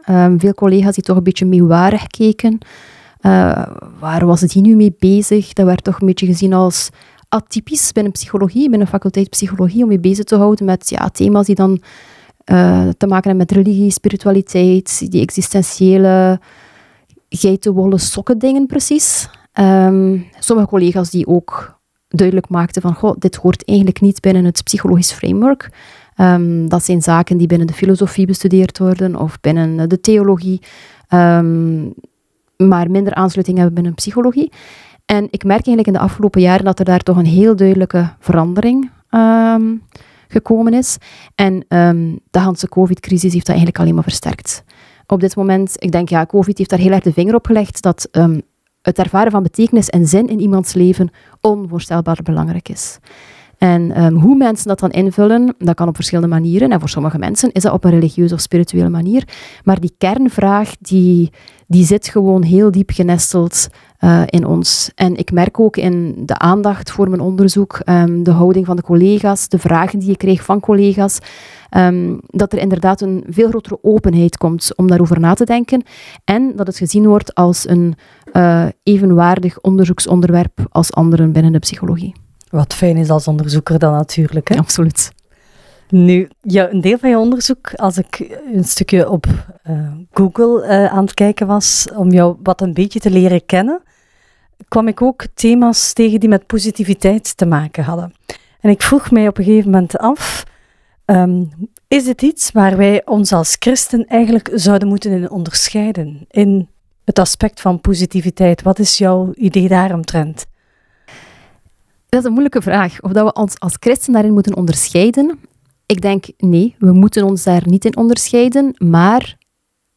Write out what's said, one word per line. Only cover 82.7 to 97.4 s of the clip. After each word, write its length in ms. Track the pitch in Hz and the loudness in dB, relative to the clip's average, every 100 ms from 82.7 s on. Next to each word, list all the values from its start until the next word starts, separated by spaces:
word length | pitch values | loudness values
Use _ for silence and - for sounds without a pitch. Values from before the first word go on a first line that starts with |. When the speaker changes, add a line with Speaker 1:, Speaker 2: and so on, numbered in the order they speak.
Speaker 2:
fijn 220 | - 180 165 | -2 0 0
is 140 | 156 | 0
als 180 | 156 151 | 0 0
onderzoeker 500 | 151 151 151 - 160 | -4 -2 -2 0 0
dan 140 | 156 | 2
natuurlijk, 560 | 147 151 - 156 160 - | 0 -2 -2 -2 -2 -2
hè? 60 | |
Speaker 1:
Ja, 60 | - | -2
absoluut. 520 | 160 - 165 - - - _ _ _ _ _ _ - | -2 0 0 -2 -6 -10 _ _ _ _ _ _ 0
Speaker 2:
Nu, 400 | 185 175 180 185 _ | 4 4 4 0 _
ja, 280 | 208 190 180 | -2 0 0
een 100 | 196 | 0
deel 180 | 175 240 | 0 0
van 120 | 262 | 0
je 80 | 233 | 2
onderzoek, 560 | 233 247 - 254 - | 0 0 -2 -6 -8
als 240 | - 196 175 | -6 -4 -2
ik 400 | - - - - 294 | -6 -8 -14 -16 -6
een 120 | 208 | -4
stukje 460 | - - - - 165 | -2 -4 0 2 2
op, 160 | 185 - - - - | 0 -2 -4 -6 -16
eh, 300 | - 156 151 151 180 | -8 -6 -6 -10 -8
Google, 500 | - 190 202 233 240 | -2 -2 0 0 0
eh, 240 | - 202 196 | 0 0 2
aan 180 | 190 | 0
het 100 | 190 | -2
kijken 320 | - 202 202 190 | 0 0 0 -2
was 420 | 208 - - - | -2 -2 -4 -6
om 160 | 214 180 | -2 2
jou 260 | 180 175 175 | 4 2 0
wat 180 | 185 180 | -4 -2
een 140 | 185 | -2
beetje 260 | 156 214 226 | -2 -4 -2
te 100 | 214 | 0
leren 360 | 185 185 175 - | 2 2 0 0
kennen, 360 | 185 220 349 - _ _ _ _ _ _ _ - | -2 0 -4 -10 _ _ _ _ _ _ _ -6
kwam 200 | 220 220 | -2 -2
ik 140 | 214 | 0
ook 220 | 247 254 - | -2 -2 -10
thema's 580 | - 233 240 233 226 - | -4 0 2 2 0 -2
tegen 280 | - 226 214 | 0 0 2
die 80 | 220 | 2
met 180 | 196 - | 0 -2
positiviteit 920 | 226 220 208 190 190 196 214 - | -6 -4 -4 -2 0 0 -2 -4
te 100 | - | -4